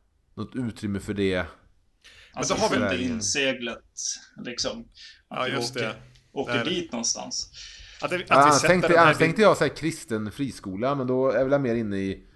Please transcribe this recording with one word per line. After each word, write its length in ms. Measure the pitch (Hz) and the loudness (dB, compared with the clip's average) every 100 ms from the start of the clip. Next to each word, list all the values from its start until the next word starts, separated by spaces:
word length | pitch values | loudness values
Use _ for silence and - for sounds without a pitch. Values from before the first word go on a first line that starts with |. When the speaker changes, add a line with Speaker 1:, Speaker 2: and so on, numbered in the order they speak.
| _ _ _ | _ _ _
Speaker 1:
något 220 | - 104 123 | -14 -10 -6
utrymme 440 | 120 - 107 98 | -8 -6 -6 -6
för 140 | 98 | -6
det? 220 | 104 98 90 | -2 0 0
Speaker 2:
Men 100 | 82 - _ _ _ _ _ - - | -4 -10 _ _ _ _ _ -20 -18
Speaker 3:
Alltså, 200 | - 147 | -6 -4
Speaker 2:
då 60 | 185 | 0
har 80 | 208 | 0
vi 60 | 185 | 0
Speaker 3:
skjuta 120 | 101 | 0
Speaker 1:
Sverige. 160 | 123 127 | -2 -4
Speaker 3:
in 140 | 117 | -4
seglet, 560 | 107 143 135 123 120 110 _ - - - - - | -4 -2 -2 -2 -6 -10 _ -12 -10 -10 -14 -16
liksom. 360 | - - 127 233 - - - - _ | -12 -8 -8 -8 -14 -20 -20 -20 _
Att 100 | 123 | -6
Speaker 2:
Ja, 60 | |
Speaker 3:
vi 60 | 127 | -4
Speaker 2:
just 260 | 135 120 123 | -4 -6 -6
Speaker 3:
åker, 100 | 110 | -6
Speaker 2:
det. 80 | 110 - _ _ | -8 -16 _ _
Speaker 3:
åker 200 | 143 123 | -8 -4
Speaker 2:
Där. 100 | 120 | -2
Speaker 3:
dit 280 | 117 180 170 | -2 -4 -6
någonstans. 580 | 120 113 - - - - - - - - - | -6 -4 -6 -8 -10 -12 -16 -20 -20 -20 -10
Speaker 2:
Att 80 | 156 | -6
det, 60 | 175 | -4
att 60 | - | 2
Speaker 1:
Ja, 80 | 151 | 6
Speaker 2:
vi 40 | |
Speaker 1:
annars 120 | 143 | 6
Speaker 2:
sätter 140 | 143 156 | 6 6
Speaker 1:
tänkte, 200 | 180 170 | 4 6
Speaker 2:
den 80 | 170 | 6
här 60 | |
Speaker 1:
annars 120 | 165 147 | 6 6
Speaker 2:
vid- 20 | 165 | 2
Speaker 1:
tänkte 160 | 165 | 6
jag 140 | 202 151 | 6 6
säga 180 | 147 | 2
kristen 580 | - 156 156 - 110 104 | -2 -6 -6 -6 -6 -6
friskolor, 640 | - 139 - 101 92 123 | -6 -8 -6 -10 -4 -2
men 120 | 139 127 | -2 0
då 240 | 127 131 | 2 2
är 140 | 143 | 2
väl 160 | 131 139 | 2 2
mer 140 | 131 | 2
inne 220 | 117 107 98 | 0 0 -2
i 320 | 95 92 - | -2 -4 -10